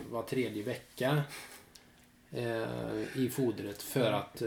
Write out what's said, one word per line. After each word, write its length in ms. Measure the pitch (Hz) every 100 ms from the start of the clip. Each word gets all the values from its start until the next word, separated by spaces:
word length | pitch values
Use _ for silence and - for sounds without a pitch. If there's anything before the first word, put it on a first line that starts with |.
| -
var 120 | 117
tredje 400 | 113 131 113 107
vecka, 600 | 110 120 - - 127 147 147 - - - - - - - - - -
eh, 880 | 120 120 113 117 120 113 110 110 131
i 120 | 120
fodret 500 | 139 123 101 101 101
för 300 | - 139 113
att 300 | 104 - -